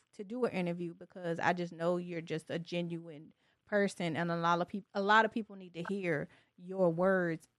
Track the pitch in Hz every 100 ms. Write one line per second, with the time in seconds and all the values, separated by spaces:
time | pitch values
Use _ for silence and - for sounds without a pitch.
0 | _ - 202 240 233 185 175 175 175 175
1 | 180 - 175 165 - 175 175 165 165 180
2 | 175 170 165 156 - 151 170 175 175 165
3 | 165 147 160 _ _ _ - 208 202 -
4 | 175 160 170 170 170 170 175 208 - 208
5 | 196 214 220 240 208 196 185 170 170 196
6 | 185 147 165 - _ _ 180 190 185 165
7 | 185 190 175 160 -